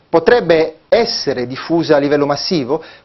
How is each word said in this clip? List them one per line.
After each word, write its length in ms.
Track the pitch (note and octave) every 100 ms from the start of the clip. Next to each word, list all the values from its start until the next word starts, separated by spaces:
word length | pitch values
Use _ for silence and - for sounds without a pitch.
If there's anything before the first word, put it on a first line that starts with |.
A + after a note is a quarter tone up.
| _
potrebbe 680 | E3 E3 A#3+ F3 E3 D#3+ - -
essere 560 | G#3+ A3 - - B2 B2
diffusa 520 | C3 - E3 D3+ D3
a 20 |
livello 260 | C#3+ D3 C#3+
massivo? 580 | C#3+ - F3 A#2+ D#3 - -